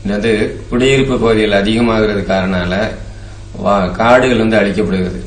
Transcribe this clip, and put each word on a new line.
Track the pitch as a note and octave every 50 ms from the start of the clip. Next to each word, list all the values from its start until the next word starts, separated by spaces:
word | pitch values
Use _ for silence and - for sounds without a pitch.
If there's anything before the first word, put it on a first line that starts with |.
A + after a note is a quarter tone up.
| -
இது | G3
வந்து | G3+ G#2 - A#2 G#2+ G#2 A#2+ - - - - -
குடியிருப்பு | B2 A#2+ B2+ C3+ C3+ C3+ C3 C3+ B2+ A2
பகுதிகள் | A2 A2+ A2+ G#2+ G#2+ G#2 G2+ G2
அதிகமாகிறது | G2 G#2+ A2+ A2+ A#2+ A2+ A2 A2 A2 G#2+ G#2 G2+
காரணால | F#2 F2 F#2+ F#2+ F#2 F#2+ F#2+ F2+ F2 F2 F#2 G2 A2 - - - - - - - - - - - - - - - F#2+
வா-, | G2 G2+ G2+ F#2 F2+
காடுகள் | F2+ A2 A2 A#2 B2 B2+ C3 C3 A#2+ A2 A2
வந்து | A2 A2
அழிக்கப்படுகிறது. | G#2 G2+ G2+ F#2 G#2+ G2 F2+ F#2+ F#2 F2+ F2 F2 - -